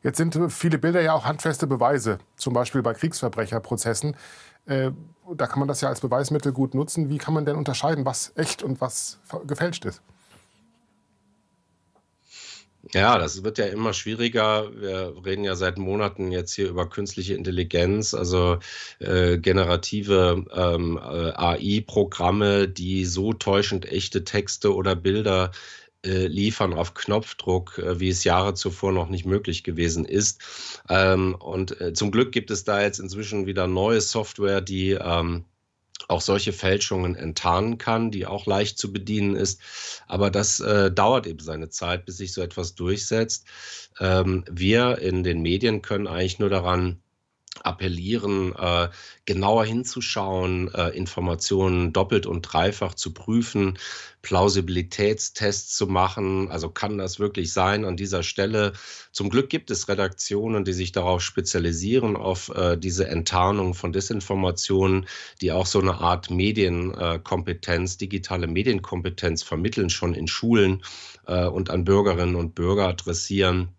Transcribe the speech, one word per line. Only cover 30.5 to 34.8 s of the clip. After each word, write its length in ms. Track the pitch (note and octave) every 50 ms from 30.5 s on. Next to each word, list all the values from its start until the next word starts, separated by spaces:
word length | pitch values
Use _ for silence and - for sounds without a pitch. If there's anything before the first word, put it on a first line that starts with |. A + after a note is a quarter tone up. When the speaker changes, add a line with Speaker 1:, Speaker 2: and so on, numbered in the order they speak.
| - - - - - - -
Speaker 2:
Ähm, 460 | - F2+ F#2+ F#2+ F#2+ F#2+ F#2+ F#2+ F#2 F#2
und, 480 | F2+ - - E2 F#2+ F#2+ F2+ - -
äh, 120 | F2 F2 E2
zum 180 | - A2 G2+
Glück 200 | F#2+ A2+ C3 B2+
gibt 200 | - A#2+ - -
es 140 | G#2+ F#2+ -
da 180 | - G#2 G2+ G#2
jetzt 160 | G#2 G2+ -
inzwischen 480 | G2 F#2+ G2 G#2 G#2+ G2+ G#2+ G2+ F#2+
wieder 180 | G2 F#2+ F#2+ F#2
neue 340 | F#2 F#2 F#2 G2 A2 A#2 A2
Software, 600 | G#2 - - A2+ G#2 - - - G2+ G2 G2 G2
die, 300 | F#2 F#2+ F#2+ F#2+